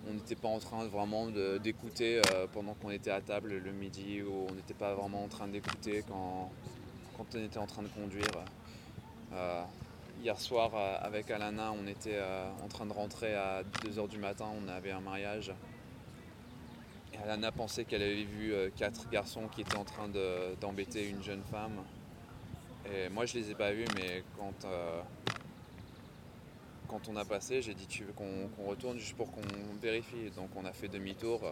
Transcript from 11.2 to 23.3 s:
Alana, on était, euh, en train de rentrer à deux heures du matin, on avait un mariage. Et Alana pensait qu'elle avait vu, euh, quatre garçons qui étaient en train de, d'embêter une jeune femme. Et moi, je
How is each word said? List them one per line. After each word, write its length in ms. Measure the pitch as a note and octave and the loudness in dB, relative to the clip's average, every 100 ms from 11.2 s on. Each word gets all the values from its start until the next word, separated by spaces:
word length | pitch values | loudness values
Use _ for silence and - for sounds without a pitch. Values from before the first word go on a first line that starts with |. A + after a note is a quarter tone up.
| A2 | 0
Alana, 400 | G#2+ G#2 G#2 A2 | 0 2 0 0
on 140 | G#2+ G2+ | 0 -2
était, 260 | G2+ A2+ | -4 0
euh, 340 | G#2 F#2+ F#2+ F#2 F#2+ | 0 2 0 -2 -4
en 40 | G2+ | -6
train 180 | - G#2+ | -4 -2
de 60 | |
rentrer 420 | G#2 G#2 - A2 | 0 -2 0 2
à 280 | G#2 F#2+ F#2+ F#2+ - | 4 4 2 0 -2
deux 160 | G#2+ G#2 | -2 0
heures 100 | G#2 | 0
du 100 | G#2+ | 0
matin, 280 | G2+ G2+ G#2+ G#2+ | 0 0 -2 -2
on 40 | G2 | -2
avait 240 | F#2 F#2+ | -2 -2
un 80 | F#2+ | -2
mariage. 520 | F#2+ G2 G2+ G#2+ G2 F#2 - - - - - - - - - - - - - - - | -2 -2 0 -2 -2 -6 -8 -12 -12 -12 -12 -12 -12 -14 -12 -12 -12 -12 -12 -12 -10
Et 60 | A2 | -6
Alana 320 | G#2+ G#2+ A2 | 0 2 2
pensait 340 | C3+ A2 - | 2 0 0
qu'elle 180 | A2 A2 | 2 4
avait 200 | G2+ G#2 | 4 4
vu, 320 | G#2 G#2 G#2+ | 0 0 4
euh, 160 | G#2 F#2+ | 6 4
quatre 360 | - G#2 A2+ A#2 | 4 0 0 2
garçons 380 | A2 G2+ - A2 | 2 2 -2 -4
qui 140 | G#2+ | -2
étaient 140 | G2+ G#2 | 2 2
en 80 | |
train 240 | G2 - G#2 | 0 -4 0
de, 460 | G2+ F#2+ F2+ F2+ F#2 | 2 4 4 0 0
d'embêter 480 | G2+ G2 F#2+ G#2+ G2+ | -2 0 -2 0 -2
une 140 | G2+ | -2
jeune 180 | G2 G2 G2 | -2 -4 -2
femme. 320 | G#2+ G#2+ G#2 F#2+ - - - - - - - - - G2+ | -2 -2 -4 -6 -10 -12 -12 -12 -10 -8 -8 -10 -8 -2
Et 180 | G2 F2+ | 0 2
moi, 180 | G2+ | 2
je 80 | A#2+ | 2